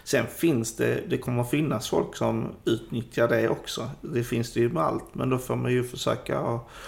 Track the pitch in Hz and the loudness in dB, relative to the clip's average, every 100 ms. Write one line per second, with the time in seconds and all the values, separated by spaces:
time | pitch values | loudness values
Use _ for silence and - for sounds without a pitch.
0 | - 131 113 - 165 131 113 - 120 123 | 0 0 0 2 2 4 0 0 2 2
1 | - 123 - 120 123 147 151 123 - - | 0 -2 0 0 0 2 2 0 0 0
2 | - - 113 113 117 - - 113 - 117 | 0 0 0 0 -2 -4 0 0 -2 -6
3 | 113 - 117 117 113 - - - 120 143 | -4 2 4 4 2 0 -4 -8 -8 -8
4 | - 120 120 120 117 - 120 120 151 113 | -4 -2 0 0 0 2 2 2 0 0
5 | - - 127 127 127 - 123 123 123 - | -4 -2 0 0 0 -2 2 2 0 -2
6 | - 117 - 131 143 120 - - | -2 -2 0 -2 0 -2 -6 -14